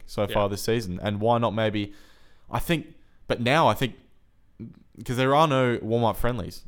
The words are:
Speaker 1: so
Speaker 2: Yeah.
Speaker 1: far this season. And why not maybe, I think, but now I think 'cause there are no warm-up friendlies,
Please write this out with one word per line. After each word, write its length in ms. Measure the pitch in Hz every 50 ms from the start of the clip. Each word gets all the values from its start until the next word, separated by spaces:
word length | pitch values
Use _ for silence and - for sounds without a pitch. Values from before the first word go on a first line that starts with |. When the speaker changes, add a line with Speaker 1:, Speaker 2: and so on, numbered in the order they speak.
| -
Speaker 1:
so 180 | - - 107 104
Speaker 2:
Yeah. 60 | 98 107
Speaker 1:
far 160 | 104 101 98
this 120 | 101 98
season. 380 | - - 113 120 110 92 87 -
And 180 | - 104 104 101
why 160 | 107 117 120
not 160 | 117 117 110 98
maybe, 400 | 113 110 110 101 107 101 101 - - - - - - - - - - - -
I 100 | - 117
think, 360 | - - 170 151 - - - - - - - - -
but 120 | - 127 117
now 260 | 117 120 139 160 160
I 60 | 120 104
think 220 | - 139 117 92 - - - - - _ _ _ _ _ _ _ - 113 - - - - _ - - -
'cause 140 | - 123
there 160 | 120 131 135 139
are 120 | 147 160
no 320 | 160 135 131 127 123 117 101
warm-up 360 | - 110 113 117 117 110 98
friendlies, 460 | - - 120 127 117 85 87 - - -